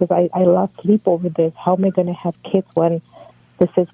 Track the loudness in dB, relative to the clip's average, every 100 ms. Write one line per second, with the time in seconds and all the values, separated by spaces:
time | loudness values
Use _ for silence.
0 | -2 0 0 0 2 2 0 -4 0 0
1 | 2 -2 -2 -2 -2 -2 -2 0 0 0
2 | -4 -4 -6 -8 -4 -4 -2 0 0 -2
3 | -6 -20 -20 _ _ _ 0 0 0